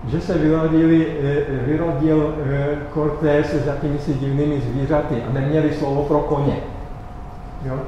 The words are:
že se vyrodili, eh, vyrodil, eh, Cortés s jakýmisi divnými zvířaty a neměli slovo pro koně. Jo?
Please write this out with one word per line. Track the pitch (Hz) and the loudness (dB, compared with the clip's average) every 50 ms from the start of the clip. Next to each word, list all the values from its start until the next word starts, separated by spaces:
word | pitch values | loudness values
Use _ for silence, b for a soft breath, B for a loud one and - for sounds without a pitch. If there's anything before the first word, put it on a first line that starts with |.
| - | -4
že | 110 131 170 | -2 -4 -4
se | - - 185 | -2 -2 0
vyrodili, | 160 156 156 160 160 160 160 156 160 165 165 165 160 160 | 2 2 2 2 2 2 2 4 4 6 6 6 4 4
eh, | - - 147 139 139 143 147 143 139 135 127 120 | 2 0 -2 -2 0 0 0 0 0 -2 -2 0
vyrodil, | 139 156 156 170 165 151 139 156 156 156 156 147 151 151 156 143 | 0 0 0 0 -2 0 0 2 4 4 4 2 0 -2 -2 -2
eh, | 135 139 139 139 147 147 147 - - - | -2 0 0 0 -2 -2 -4 -6 -6 -4
Cortés | 160 151 151 147 - 165 151 147 147 151 - 190 | -2 0 0 0 0 2 4 4 4 2 2 0
s | 147 123 | 0 0
jakýmisi | 147 139 139 - 147 143 143 - - 143 | 0 -2 -2 -2 -2 -2 -2 -2 -2 -2
divnými | 127 139 139 135 139 147 147 151 139 | 0 0 0 0 2 2 2 0 0
zvířaty | 120 120 120 139 135 139 156 147 - - 127 117 113 - | -2 -2 -2 -2 0 2 2 2 2 0 -2 -4 -2 -2
a | 131 | -2
neměli | 135 135 147 151 156 147 151 - | 0 0 2 2 2 2 2 0
slovo | - 151 139 139 143 143 | 0 -2 0 0 0 2
pro | - 147 147 | 2 2 2
koně. | 147 - 151 139 143 135 101 - - - - - - - - - - - - - - - - - - - - - 139 | 2 2 0 2 2 0 0 -2 -6 -8 -10 -10 -10 -10 -12 -12 -12 -14 -12 -12 -14 -14 -14 -14 -14 -12 -12 -8 -6
Jo? | 131 131 127 - | -6 -6 -6 -6